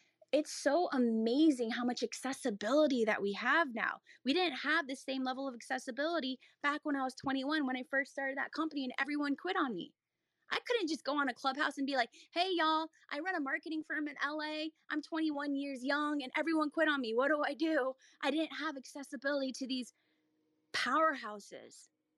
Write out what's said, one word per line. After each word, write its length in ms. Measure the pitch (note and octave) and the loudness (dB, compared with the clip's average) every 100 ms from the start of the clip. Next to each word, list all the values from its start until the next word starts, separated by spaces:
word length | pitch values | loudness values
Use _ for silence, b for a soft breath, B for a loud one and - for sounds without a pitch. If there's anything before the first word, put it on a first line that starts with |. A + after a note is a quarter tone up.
| b b - | b b 0
it's 200 | D4 D4+ | 0 0
so 360 | - - G3+ - | 0 2 4 2
amazing 800 | C#4 A#3 A3+ A3+ C4+ D#4+ B3 A3+ | 2 2 4 2 6 6 6 0
how 140 | A#3+ | -2
much 180 | B3 A#3 | -2 -2
accessibility 1000 | A#3 - C4 C4+ B3+ G3+ G#3+ D4 D4+ B3+ | -4 -4 -6 -4 -4 -2 2 6 6 6
that 160 | G#3+ G#3+ | 4 2
we 140 | G3+ | 0
have 400 | G3 A#3+ D#4 D4 | -2 2 2 2
now. 260 | A3 - - B B | 0 -2 -4 B B
We 80 | B3 | 0
didn't 260 | E4 F4 B3+ | 2 2 0
have 280 | C#4 D#4+ D#4 | 0 0 -2
the 100 | C4+ | -8
same 260 | - C4 | -6 -4
level 240 | B3+ B3+ C#4 | -2 -4 -6
of 80 | |
accessibility 840 | A#3+ - C4 - A#3+ D#4 E4+ C4 B3+ b b | -8 -6 -6 -6 -4 0 0 -2 -6 b b
back 180 | C#4+ D4 | -2 -2
when 120 | D4+ C#4 | -2 -2
I 80 | |
was 100 | C4 | -2
twenty-one, 520 | - C4+ C4+ C4 D#4 C4 | -4 -4 -2 0 0 0
when 100 | C4 | -2
I 60 | B3 | -2
first 220 | C4+ C4+ | -2 -2
started 260 | - C4+ C#4 | -4 -4 -4
that 140 | - | -6
company 320 | - D#4+ C#4+ | -2 -2 -2
and 100 | C4 - | -4 -4
everyone 380 | C#4 D4 C#4+ C4+ | -2 0 0 0
quit 200 | F4 F#4+ | -2 0
on 180 | C4+ | 0
me. 180 | F#3 - _ _ _ _ _ - | -2 -8 _ _ _ _ _ -4
I 60 | - - | -4 0
couldn't 220 | A#4+ D#4 | 0 0
just 160 | D4+ | -2
go 140 | - D4 | -2 0
on 100 | C#4 | 0
a 60 | |
Clubhouse 440 | - C4+ C4+ D4 C#4+ | 0 -2 0 -2 0
and 80 | C4+ | 0
be 100 | C4+ | 2
like, 140 | A#3 B B | 0 B B
"Hey, 160 | E4 F#4+ | 0 2
y'all, 360 | E4+ D#4 D#4 D#4+ b b | 4 4 2 0 b b
I 80 | D4 | -6
run 160 | F4+ F4 | -2 -2
a 40 | |
marketing 440 | C4+ D#4 E4+ D#4 D4+ | 0 -4 -4 -6 -4
firm 220 | D4+ D4 | -4 -4
in 60 | C4+ | -4
L 160 | C#4+ D4+ | -4 -2
A. 280 | D4+ D4+ D#4+ _ - | -4 -4 -6 _ -6
I'm 120 | D4+ | -6
twenty-one 520 | - D#4+ D#4 C#4+ C#4+ | -2 0 0 0 -2
years 300 | C#4 C#4 C4 | -2 -4 -4
young 380 | B3+ D4 D4 D4 | -2 0 0 -2
and 100 | B3+ D#4 | -2 -2
everyone 340 | D#4 D#4 D4+ | 2 2 2
quit 180 | E4 D#4 | 2 2
on 120 | C#4 | 4
me. 140 | A3+ | 2
What 140 | A3+ C#4+ | 2 4
do 140 | D4+ C#4 | 4 2
I 80 | |
do?" 400 | C4 D#4+ D#4 C4 C4 b b | 0 2 2 2 -4 b b
I 80 | D4 | -2
didn't 220 | D4+ D#4 | 0 -2
have 240 | C4+ D#4 C4+ | -4 -6 -6
accessibility 760 | - D4 C4+ C4+ C#4 D4 C4 | -12 -14 -10 -4 -2 0 -2
to 140 | A#3 B3 | -4 -4
these 260 | B3+ A3+ _ _ _ _ _ _ _ _ | -4 -6 _ _ _ _ _ _ _ _
powerhouses 1160 | - B3 D4 D#4+ C4 A3+ G#3 - D3 A#2 - - _ _ | -4 0 2 2 0 -6 -10 -12 -16 -16 -20 -20 _ _